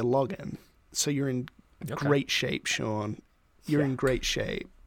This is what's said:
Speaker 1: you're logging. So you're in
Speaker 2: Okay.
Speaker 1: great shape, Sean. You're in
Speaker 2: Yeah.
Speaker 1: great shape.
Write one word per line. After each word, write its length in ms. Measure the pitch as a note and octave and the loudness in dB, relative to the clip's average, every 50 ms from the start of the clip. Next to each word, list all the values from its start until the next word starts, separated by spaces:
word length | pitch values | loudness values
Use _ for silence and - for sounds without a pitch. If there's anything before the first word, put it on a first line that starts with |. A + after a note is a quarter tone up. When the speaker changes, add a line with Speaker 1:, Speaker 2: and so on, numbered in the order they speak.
| B2+ | 2
Speaker 1:
you're 80 | A#2+ | 4
logging. 460 | B2 C3+ C3+ - G3 - - - - - - _ _ _ _ _ - | 4 4 2 0 -2 -8 -8 -10 -10 -12 -14 _ _ _ _ _ -4
So 180 | - - D3+ | -2 0 0
you're 180 | D3 C3+ C#3 C#3 | 0 0 0 0
in 200 | B2+ B2+ B2+ - - - _ _ _ _ - C#3+ | -2 -2 -4 -6 -12 -20 _ _ _ _ -10 -8
Speaker 2:
Okay. 40 | - - C#3+ | -6 -2 2
Speaker 1:
great 240 | C#3+ C#3+ C#3 C#3 - | 4 4 4 4 2
shape, 340 | - - - C3 C#3 - - | 0 0 0 0 -2 -4 -2
Sean. 540 | - - - - A2 G#2+ G#2+ G#2 G#2+ G#2+ - - _ _ _ _ _ _ _ - | -2 -2 -2 0 -2 -2 -2 -2 -4 -6 -8 -12 _ _ _ _ _ _ _ -4
You're 160 | - D3+ D3 D3 | 0 2 2 4
in 80 | C3+ | 2
Speaker 2:
Yeah. 60 | C3 | 0
Speaker 1:
great 280 | B2 - C3 B2+ B2 - | 2 2 2 2 2 0
shape. 440 | - - - G#2 - - - - - - - - | -2 -2 -2 -2 -2 -4 -6 -8 -10 -16 -20 -20